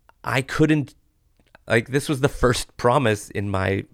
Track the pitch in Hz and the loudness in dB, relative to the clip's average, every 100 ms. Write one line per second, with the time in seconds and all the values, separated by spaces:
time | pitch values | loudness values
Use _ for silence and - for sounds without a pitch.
0 | _ _ - 123 131 - 151 151 127 _ | _ _ -6 -4 -4 0 2 2 -2 _
1 | _ _ _ _ _ _ - 117 117 135 | _ _ _ _ _ _ -2 0 0 -4
2 | - 139 139 - 123 120 - - 120 135 | -2 0 0 2 2 2 -4 -2 0 2
3 | 117 104 - - 101 95 95 98 - | 2 0 -4 -6 -4 -2 -2 -2 -6